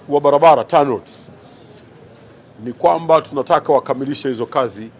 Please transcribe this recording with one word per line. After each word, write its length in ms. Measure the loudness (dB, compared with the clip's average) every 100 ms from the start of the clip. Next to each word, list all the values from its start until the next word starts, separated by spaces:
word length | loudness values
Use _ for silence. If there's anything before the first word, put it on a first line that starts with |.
| -4
wa 120 | 0
barabara, 420 | 2 4 6 4
tanroads, 680 | 4 2 2 -2 -8 -20 -20 -20 -20 -20 -20 -20 -20 -20 -20 -20 -20 -20 -20 -16
ni 100 | -14
kwamba 480 | -2 -2 0 0 0
tunataka 520 | -2 -6 -2 -2 0
wakamilishe 540 | 0 -2 -6 -6 -6 -6
hizo 180 | -6 -6
kazi 440 | -4 -4 -6 -18 -20